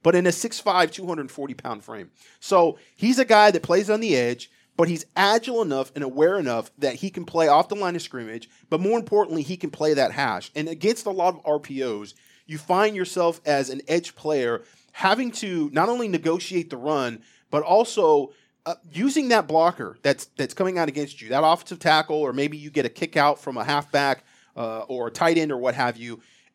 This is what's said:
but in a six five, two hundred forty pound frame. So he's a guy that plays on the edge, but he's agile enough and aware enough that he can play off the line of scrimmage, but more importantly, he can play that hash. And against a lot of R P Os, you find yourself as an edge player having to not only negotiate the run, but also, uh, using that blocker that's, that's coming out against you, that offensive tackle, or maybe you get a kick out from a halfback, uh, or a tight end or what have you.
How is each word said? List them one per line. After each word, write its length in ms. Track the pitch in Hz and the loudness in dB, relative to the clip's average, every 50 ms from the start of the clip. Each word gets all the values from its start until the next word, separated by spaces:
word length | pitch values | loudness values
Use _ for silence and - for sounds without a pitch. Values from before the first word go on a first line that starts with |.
| - | 2
but 100 | 165 180 | 4 4
in 140 | 175 180 | 6 4
a 40 | 175 | 2
six 280 | 170 - - 226 - - | 2 0 -4 -6 -6 -4
five, 320 | - 208 180 180 170 160 | -2 0 2 2 2 2
two 160 | - - 185 | 0 -6 -10
hundred 240 | 180 170 156 139 127 | -8 -8 -8 -8 -10
forty 240 | - 147 139 - 123 | -10 -10 -10 -10 -10
pound 280 | - - 127 113 104 - | -12 -10 -10 -10 -12 -12
frame. 280 | - 113 104 87 - _ _ _ _ _ _ | -14 -14 -14 -16 -18 _ _ _ _ _ _
So 380 | - - 202 180 170 160 - - _ _ _ | -4 2 4 4 4 4 2 -4 _ _ _
he's 220 | _ 196 233 254 | _ 0 0 2
a 80 | 254 254 | 2 4
guy 240 | 226 220 208 208 208 | 6 8 8 8 8
that 140 | 190 165 - | 6 4 0
plays 260 | - 175 190 202 202 | 2 2 2 2 2
on 120 | 214 220 | 0 0
the 140 | 226 214 151 | 2 2 2
edge, 360 | 127 120 120 123 120 - - _ _ _ _ _ | 2 2 0 -2 -6 -10 -18 _ _ _ _ _
but 120 | - 170 | 0 0
he's 200 | 175 170 151 - - _ | 0 0 -4 -8 -6 _
agile 480 | 180 196 202 220 233 - 269 240 226 214 | 0 2 4 2 2 0 -2 -2 -2 -2
enough 280 | 160 135 135 135 - - | 0 -2 -2 -4 -6 -6
and 80 | 143 143 | -8 -8
aware 340 | 131 127 143 156 175 196 | -6 2 2 4 4 4
enough 320 | 202 151 127 117 117 - - _ | 2 -2 -2 -2 -4 -4 -8 _
that 160 | - 147 135 117 | -4 -4 -4 -2
he 160 | - 196 190 | -4 -8 -8
can 160 | - 180 160 | -8 -10 -12
play 220 | 147 170 160 165 | -4 0 2 4
off 220 | 147 143 160 - - | 6 6 4 4 2
the 60 | 208 | -2
line 200 | 208 196 175 175 | -4 -4 -4 -4
of 80 | 165 - | -6 -8
scrimmage, 480 | - - 123 117 110 113 117 - - _ _ _ _ | -10 -12 -12 -12 -10 -12 -14 -16 -18 _ _ _ _
but 100 | 160 156 | -4 -2
more 200 | 185 202 226 233 | 0 0 0 0
importantly, 420 | 226 - 202 208 202 - 160 156 | 0 0 0 2 2 0 -2 -6
he 160 | 143 - 185 | -6 -6 -8
can 140 | 175 - 147 | -8 -8 -10
play 240 | - - 156 156 151 | -6 -2 0 0 2
that 160 | 139 131 104 | 2 2 0
hash. 400 | - 135 139 117 98 90 - - - | 0 -2 -2 -2 -2 -4 -8 -10 -8
And 140 | 151 151 160 | -8 -8 -6
against 380 | 165 - 165 214 233 - - | -6 -2 -2 -2 -2 -2 -4
a 20 | 202 | -6
lot 240 | 190 185 170 185 180 | -2 0 0 0 0
of 80 | 156 - | -2 -2
R 160 | 156 151 143 | -2 -2 -2
P 240 | 143 - 139 135 131 | -4 -6 -6 -6 -4
Os, 300 | 123 107 104 104 98 - _ _ _ _ _ _ | -4 -4 -6 -10 -14 -18 _ _ _ _ _ _
you 140 | - 156 151 | -14 -14 -12
find 360 | - - 180 190 214 214 208 | -4 0 2 2 2 2 0
yourself 460 | 190 185 180 - 185 170 170 165 - _ | -2 -6 -4 -2 0 0 0 0 -2 _
as 240 | 151 147 139 135 127 | 0 0 0 0 -2
an 100 | 131 139 - | -6 -10 -4
edge 260 | - 160 170 170 - - | -2 -2 -2 -2 -4 -12
player 480 | - - 156 151 135 123 120 117 - - - _ _ _ _ | -8 -4 -2 0 0 0 0 -2 -4 -6 -12 _ _ _ _
having 400 | - - - 190 214 240 262 240 | -8 -2 0 2 2 2 0 -4
to 400 | 226 - 220 196 180 165 151 143 135 | -6 -8 -8 -6 -4 -4 -4 -2 0
not 160 | 151 180 226 | 0 2 2
only 180 | 240 247 233 | 0 -2 -2
negotiate 600 | 208 175 156 156 165 165 165 - - 185 175 160 156 | -2 -4 -2 0 -2 -2 -2 -4 -4 -4 -4 -4 -4
the 80 | 139 | -10
run, 460 | 120 123 151 156 143 131 120 113 107 - _ _ _ _ _ | -8 -4 -2 -2 0 -2 -2 -6 -8 -14 _ _ _ _ _
but 140 | - 151 151 | -2 -2 2
also, 680 | 165 185 214 233 226 - 214 180 160 151 143 131 139 - _ _ _ _ _ _ | 4 4 2 2 2 0 2 4 4 4 4 2 -2 -8 _ _ _ _ _ _
uh, 80 | 175 170 - _ 165 | -10 -10 -10 _ -12
using 380 | 143 165 233 277 269 311 277 247 | -6 -2 -2 0 0 0 2 4
that 180 | 233 214 160 | 2 2 2
blocker 500 | 151 156 160 165 175 170 - 117 92 - - - | 2 2 4 4 4 2 -2 -8 -12 -12 -2 0
that's, 220 | 139 135 - - - _ | 0 0 0 -4 -10 _
that's 160 | - 135 127 - | -6 -6 -6 -4
coming 240 | - 190 185 185 | -2 -2 -2 0
out 100 | 175 160 | -2 -2
against 320 | 151 135 147 143 139 143 - | -2 -2 -6 -8 -8 -10 -16
you, 100 | 113 110 | -8 -4
that 140 | 127 139 156 | 0 2 4
offensive 360 | 156 170 170 - - 180 170 | 4 2 2 -2 -10 -16 -2
tackle, 380 | - 165 156 156 156 - 156 | 2 2 4 4 2 0 -2
or 140 | 156 151 131 | -2 -2 -2
maybe 260 | 120 139 143 147 151 | -2 -2 -4 -4 -4
you 120 | 151 147 151 | -10 -14 -6
get 160 | - 147 127 | -4 -2 -2
a 40 | 113 | -2
kick 280 | - - 170 165 - | -4 -6 -8 -2 0
out 220 | 156 143 147 143 - | 2 2 2 2 0
from 180 | - 143 127 | -6 -8 -8
a 60 | 117 110 | -6 -4
halfback, 600 | 147 147 143 147 - - 143 143 139 131 - _ _ _ _ _ _ _ | -2 -2 -2 -2 0 0 0 2 2 0 -2 _ _ _ _ _ _ _
uh, 240 | - 117 113 110 110 107 | -8 -8 -8 -8 -10 -8
or 180 | - 127 123 117 | -8 -6 -6 -6
a 60 | 117 | -6
tight 260 | - - 170 170 165 | -4 0 2 2 2
end 140 | 165 156 151 | 2 0 -2
or 60 | 135 | -4
what 180 | 123 127 127 120 | -2 -2 -2 0
have 220 | 143 127 123 117 | 0 -2 -2 -2
you. 220 | 117 120 120 117 113 _ _ _ _ _ _ | -6 -10 -14 -14 -16 _ _ _ _ _ _